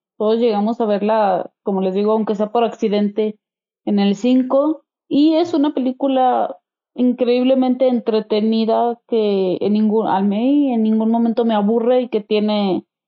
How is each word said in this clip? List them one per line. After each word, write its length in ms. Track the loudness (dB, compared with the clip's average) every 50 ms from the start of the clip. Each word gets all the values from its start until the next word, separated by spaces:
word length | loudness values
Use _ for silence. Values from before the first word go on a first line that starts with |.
| _ _ _ -4
Todos 200 | -2 0 0 2
llegamos 400 | 0 0 0 0 0 -2 -2 -2
a 60 | -2
verla, 680 | -2 -2 0 0 0 0 0 0 0 0 -2 -4 -8 _ _ -6
como 180 | -4 -2 -2
les 140 | -2 -2 -2
digo, 180 | -2 0 0 0
aunque 220 | 0 -2 -2 -4
sea 160 | -4 -4 -2 -2
por 100 | -2 -2
accidente, 760 | -2 -2 -4 -4 -2 0 0 -2 -2 -2 -4 -4 -4 -6 _ _ _ _ _ _ _ _ _ _
en 160 | -2 0 0
el 160 | 2 0 0
cinco. 680 | 0 0 2 2 2 2 0 0 0 0 0 -2 -4 _ _ _ _ _ -2
Y 240 | 0 2 2 4 2
es 180 | 2 0 0 0
una 200 | 0 0 0 -2
película 840 | -2 -2 -4 -4 -2 -2 -2 0 2 2 2 2 0 -2 -4 -6 -12 _ _ _ _ _ _ -4
increíblemente 920 | -2 0 0 0 0 0 0 2 2 2 2 2 2 2 0 0 0 0 0
entretenida 1120 | 0 0 -2 -2 -2 -2 -2 -2 -2 0 0 0 0 0 0 0 0 0 0 -2 -4 -6 _ -4
que 500 | -2 -2 0 0 0 0 0 -2 -2 -2
en 140 | -2 0 0
ningún, 340 | 2 2 2 2 0 0 0
al 180 | 0 0 0
menos 500 | 0 0 0 0 2 2 2 2 2 0
en 80 | 0 0
ningún 260 | 0 0 0 0 0
momento 340 | 0 2 0 0 0 0 0
me 120 | 0 0
aburre 460 | 0 0 0 0 0 2 2 2 0
y 80 | 0 -2
que 120 | -4 -6
tiene, 640 | -4 -2 -2 0 0 0 0 0 0 0 -2 -4 -6 _ _ _ _